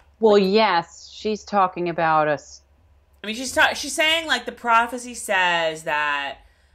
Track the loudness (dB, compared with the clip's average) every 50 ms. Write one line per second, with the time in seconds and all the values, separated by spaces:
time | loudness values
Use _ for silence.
0 | _ _ _ 0 4 6 6 6 4 4 2 2 2 2 2 0 -2 -4 -18 -20
1 | -20 -20 -18 -8 -6 -6 -6 -6 -8 -4 0 2 2 2 0 -4 -6 -4 -2 -2
2 | 0 2 2 2 2 0 -2 -4 -6 -16 -20 -20 _ _ _ _ _ _ _ _
3 | _ _ _ -14 -12 -10 -10 -8 -8 -4 2 2 2 2 0 -4 -8 -8 -2 0
4 | 0 0 0 0 -2 -2 -4 -4 -4 -8 -12 -6 0 2 4 4 2 0 -6 -10
5 | -12 -12 -14 -12 -4 -2 0 2 2 2 2 2 0 -2 -4 -4 -6 -4 -2 -2
6 | -2 -2 -2 -4 -6 -8 -10 -12 _ _ _ _ _ _